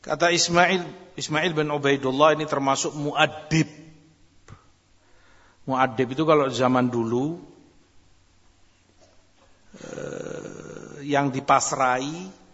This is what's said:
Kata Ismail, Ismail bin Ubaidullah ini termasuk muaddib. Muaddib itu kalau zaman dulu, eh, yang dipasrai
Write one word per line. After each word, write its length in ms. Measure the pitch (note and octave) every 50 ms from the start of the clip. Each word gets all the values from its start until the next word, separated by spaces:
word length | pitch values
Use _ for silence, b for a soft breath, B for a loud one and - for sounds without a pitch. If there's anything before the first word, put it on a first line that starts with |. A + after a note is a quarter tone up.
Kata 320 | - - D3+ D3 E3+ E3+ F3
Ismail, 800 | E3+ E3 - E3+ E3+ F3 E3+ F#3+ F#3 F3 D3+ - - - - - -
Ismail 320 | B2+ - D3+ D3+ D#3+ F#3 E3
bin 160 | D3+ D3+ D3+
Ubaidullah 640 | D3 D3 C#3 C#3 C#3 C#3 B2+ C3 B2+ C3+ D3+ D#3+ D3+
ini 160 | D3+ D#3 D3
termasuk 480 | - C#3 C#3 C3+ C3+ C3+ - D#3+ C#3
muaddib. 720 | D3+ C#3+ D3 C#3 C#3 D#3 D3+ - - - - D#3+ D#3+ D3+ - - - - - - - _ _ _ _ _ _ _ - _ - - - _ _ _ _ _ _ _ _ b b b b b b b b b b b b - -
Muaddib 480 | C3 B2+ C3 B2+ A#2 A#2 C3 A#2 B2+
itu 80 | C3 D#3+
kalau 240 | D#3 D#3 D3+ C#3+ C3+
zaman 400 | B2 A2+ C3 B2 B2+ B2+ B2 B2
dulu, 480 | A#2+ A#2+ A#2 A2+ A#2 B2 C3+ D3+ E3+ F3+ - - - - _ _ _ _ _ _ _ - _ _ _ _ _ _ _ _ _ _ _ _ _ _ _ _ _ _ _ _ - _ _ - _ _ _ _ _ _ - _ _ - -
eh, 1300 | - - - - - - - - - - - - - - - - - - - - - - - - D3 C#3
yang 240 | D3 C#3+ C#3 C#3+ C#3
dipasrai 1040 | B2+ C3+ B2 - C#3+ C3 - - D#3 C3+ C3+ B2+ B2 B2+ C3+ C#3+ D#3 E3+ F#3 F#3+ F#3+ - - _